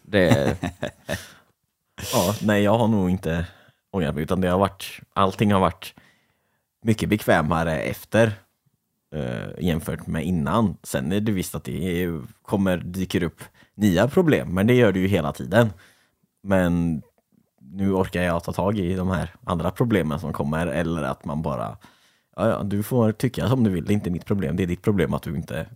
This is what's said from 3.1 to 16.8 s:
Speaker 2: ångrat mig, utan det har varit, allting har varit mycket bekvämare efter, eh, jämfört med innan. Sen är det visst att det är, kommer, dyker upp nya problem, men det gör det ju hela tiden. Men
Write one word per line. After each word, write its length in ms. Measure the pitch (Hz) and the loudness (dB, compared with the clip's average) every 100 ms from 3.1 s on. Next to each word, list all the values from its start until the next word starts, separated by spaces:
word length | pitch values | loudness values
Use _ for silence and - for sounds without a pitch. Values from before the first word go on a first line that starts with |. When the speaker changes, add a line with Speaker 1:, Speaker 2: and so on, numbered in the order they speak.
| 90 80 82 87 - _ _ _ | 0 -2 -4 -4 -10 _ _ _
Speaker 2:
ångrat 240 | 98 73 73 | -4 -2 -4
mig, 80 | |
utan 180 | 78 92 | -2 0
det 60 | 90 | 2
har 100 | 90 | 2
varit, 400 | 98 - - - - | 0 -2 -14 -16 -8
allting 380 | - 95 - 104 | 0 0 2 2
har 60 | 98 | 4
varit 340 | 90 - - - _ _ _ _ _ _ _ _ | 2 0 -12 -20 _ _ _ _ _ _ _ _
mycket 260 | 113 107 85 | -2 0 0
bekvämare 680 | 110 - 92 76 82 82 78 | 0 2 2 2 0 0 -2
efter, 520 | - - - 104 113 104 _ _ _ _ _ _ _ 76 | -4 -8 -2 2 2 0 _ _ _ _ _ _ _ -8
eh, 500 | 64 58 50 - 87 | -6 -8 -10 -4 0
jämfört 420 | 80 - 76 - | 0 -2 -6 -4
med 160 | 82 | -4
innan. 540 | 78 90 73 104 107 76 | -2 -2 0 2 0 -2
Sen 280 | - 73 67 | -6 -4 -2
är 80 | 101 | -2
det 120 | 110 | 0
visst 240 | 98 82 76 | -2 -4 -8
att 80 | |
det 400 | - 67 92 87 | -8 -6 -4 -2
är, 180 | 90 80 62 - | -2 -6 -10 -18
kommer, 360 | - 104 95 90 | -4 0 2 0
dyker 460 | - 92 90 95 | -4 -6 -2 -2
upp 200 | 82 - - _ _ - | -2 -6 -18 _ _ 0
nya 300 | 104 85 120 | 2 4 4
problem, 460 | 190 170 101 64 | 4 4 2 0
men 140 | 90 107 | 0 4
det 60 | |
gör 180 | 123 113 | 6 6
det 80 | 92 | 4
ju 80 | 95 | 2
hela 240 | 95 76 | 2 0
tiden. 420 | - 64 101 113 - - _ _ _ _ _ | -6 0 4 4 0 -16 _ _ _ _ _
Men 580 | 98 95 90 87 | 0 2 4 2